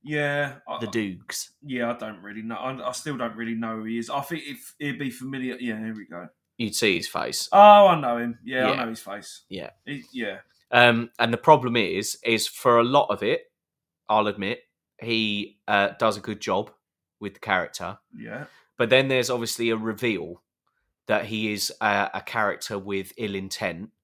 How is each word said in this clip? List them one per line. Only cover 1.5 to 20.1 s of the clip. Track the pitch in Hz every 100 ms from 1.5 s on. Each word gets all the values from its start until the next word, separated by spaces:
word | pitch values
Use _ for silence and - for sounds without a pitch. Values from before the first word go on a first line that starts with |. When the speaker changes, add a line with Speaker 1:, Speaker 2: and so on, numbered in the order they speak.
| _
Speaker 1:
yeah, | 147 123 117
I | 117
don't | 110 98
really | 98 107
know. | 110 107
I, | 131 131 123
I |
still | 123 151 135
don't | 117 110
really | 117 113
know | 113 110
who | 110
he | 117
is. | 113
I | 143
think | 147 165 143
if | 135 - _
he'd | 147 127
be | 139
familiar, | 120 131 135 127 110
yeah, | 120 110
here | 110 110
we | 98
go. | 87 87 _ _ -
Speaker 2:
You'd | 110 -
see | 107 87
his | -
face. | - 64 - -
Speaker 1:
Oh, | 196 208 208 196
I | 165
know | 131 120
him. | 120 117
Yeah, | 120 127 131
I | 135
Speaker 2:
Yeah. |
Speaker 1:
know | 117
his | 113
face. | - 104 98 - _
Speaker 2:
Yeah. | 95 69 _ -
Speaker 1:
He, | 139 -
yeah. | 131 107 95 - _ _
Speaker 2:
Um, | 123 120 117 117 -
and | 117
the | 117
problem | - 147 123 120
is, | 92 90 110 -
is | 117 113 -
for | - 131 120
a |
lot | 120 143 -
of | 104
it, | 104 160 - _ _ _ _ _ -
I'll | 107 104
admit, | 98 98 120 _ _ _ _
he, | 117 113 107 104 - _ -
uh, | 101 101 -
does | 113 104
a |
good | 104 107
job | - 95 107 _ _ _ _ _
with | 104
the | -
character. | - 95 85 - 90 98 _ -
Speaker 1:
Yeah. | 113 113 151 _ _ -
Speaker 2:
But | 117
then | 127 135
there's | 131 123
obviously | 123 117 - 117
a | 113
reveal | 110 107 123